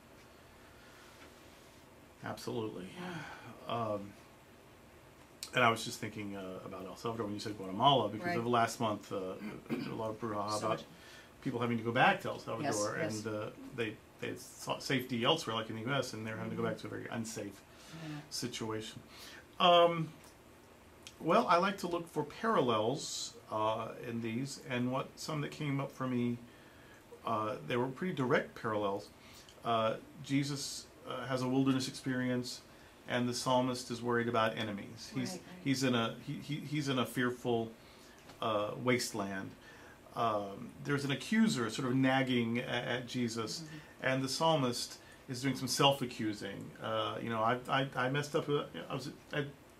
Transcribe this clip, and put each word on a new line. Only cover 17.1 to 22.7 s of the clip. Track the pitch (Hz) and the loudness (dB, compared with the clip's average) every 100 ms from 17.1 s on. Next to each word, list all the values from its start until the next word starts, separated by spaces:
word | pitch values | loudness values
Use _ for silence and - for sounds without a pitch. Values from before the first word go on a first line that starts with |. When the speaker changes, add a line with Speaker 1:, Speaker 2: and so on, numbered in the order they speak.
| 117 110 113 101 - - - - 160 | -4 -4 -6 -8 -10 -18 -20 -16 -12
Speaker 2:
Yeah. | 156 151 - | -10 -10 -8
Speaker 1:
situation. | - 120 - 113 110 107 - - - - - - - | -6 -6 -4 -4 -4 -6 -12 -16 -16 -16 -16 -10 4
Um, | 180 175 170 170 160 - - - - - - - - - - - | 10 10 10 6 -2 -6 -20 -20 -20 -20 -20 -20 -20 -20 -18 -4
well, | 156 202 170 | 4 4 6
I | 170 | 6
like | 190 196 | 4 0
to | 175 | -2
look | 170 165 | -2 -2
for | - | -4
parallels, | 156 - 226 202 127 | -4 -2 2 4 6